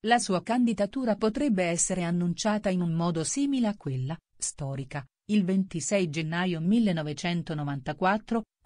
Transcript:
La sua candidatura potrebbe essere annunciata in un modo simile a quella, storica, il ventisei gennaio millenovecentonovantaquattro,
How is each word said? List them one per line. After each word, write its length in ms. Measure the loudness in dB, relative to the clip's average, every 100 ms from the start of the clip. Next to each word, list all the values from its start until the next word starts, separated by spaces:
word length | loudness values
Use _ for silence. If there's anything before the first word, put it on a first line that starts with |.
| 4
La 100 | 2
sua 240 | 4 -2
candidatura 720 | 0 2 2 2 0 0 0 2
potrebbe 500 | 0 2 0 2 2
essere 360 | 0 0 0
annunciata 720 | 0 0 0 0 0 0 0
in 100 | 0
un 120 | 0
modo 300 | 0 0 0
simile 440 | -2 0 0 2 0
a 80 | -2
quella, 420 | -4 -4 -4 -6 _ _
storica, 720 | -8 -6 -8 -6 -8 -10 -12 _ 0
il 160 | 2 4
ventisei 640 | 2 0 -4 -2 0 0
gennaio 500 | -2 -2 -2 0 0
millenovecentonovantaquattro, 1800 | 2 4 4 0 -2 -4 -2 -2 -2 -4 -4 -4 -6 0 2 0 0 -4 -4 _